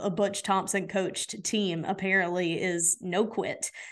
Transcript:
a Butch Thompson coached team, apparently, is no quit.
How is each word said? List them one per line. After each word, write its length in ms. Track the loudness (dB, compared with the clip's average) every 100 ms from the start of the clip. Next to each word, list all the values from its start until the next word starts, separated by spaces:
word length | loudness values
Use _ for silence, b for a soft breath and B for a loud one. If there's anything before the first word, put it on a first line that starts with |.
a 80 | -2
Butch 320 | 2 0 0
Thompson 460 | 0 2 2 0 0
coached 560 | 0 0 -2 -6 -6
team, 400 | -2 0 2 0 -2
apparently, 760 | -2 2 2 2 2 0 0
is 360 | 0 2 2 0
no 240 | 0 0
quit. 460 | 0 0 -4 -4 -8 B B